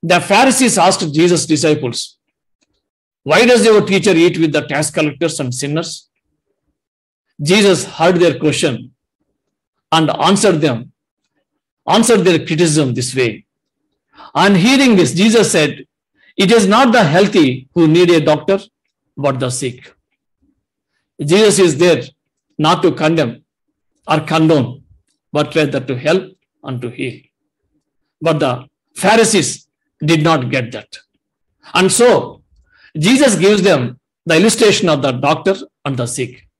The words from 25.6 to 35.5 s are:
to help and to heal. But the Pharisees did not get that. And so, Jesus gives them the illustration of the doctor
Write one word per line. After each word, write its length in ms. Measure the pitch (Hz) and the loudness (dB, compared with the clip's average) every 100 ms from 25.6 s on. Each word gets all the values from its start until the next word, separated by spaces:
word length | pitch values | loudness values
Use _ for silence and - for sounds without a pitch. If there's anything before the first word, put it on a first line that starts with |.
| 147 135 127 | -2 -4 -6
to 60 | 127 147 | -6 -2
help 160 | 190 185 _ _ _ | -2 -4 _ _ _
and 180 | - 127 | -14 -10
to 80 | 123 | -12
heal. 280 | 120 131 - _ _ _ _ _ _ _ _ _ _ | -10 -12 -12 _ _ _ _ _ _ _ _ _ _
But 180 | 156 156 | -4 -2
the 100 | 143 123 - _ _ - | -2 -4 -12 _ _ -6
Pharisees 720 | 190 226 226 196 135 - _ _ _ _ 156 | 0 2 2 2 -2 -8 _ _ _ _ -2
did 100 | 160 | 0
not 260 | 160 156 123 | 2 0 -2
get 180 | 131 113 113 | -6 -6 -12
that. 220 | - - _ _ _ _ _ _ - | -18 -20 _ _ _ _ _ _ -8
And 180 | 165 185 | -2 0
so, 180 | 185 240 165 - - _ _ _ _ _ 156 160 | 2 2 2 -2 -16 _ _ _ _ _ -4 0
Jesus 300 | 262 285 190 | 2 2 2
gives 260 | 190 208 | 2 2
them 380 | 185 151 117 - _ _ - | 2 0 -2 -10 _ _ -2
the 120 | 160 | 2
illustration 500 | 214 220 220 196 185 | 2 2 0 2 0
of 80 | 147 | -2
the 100 | 135 | -2
doctor 440 | 127 143 156 - | -2 -2 -2 -2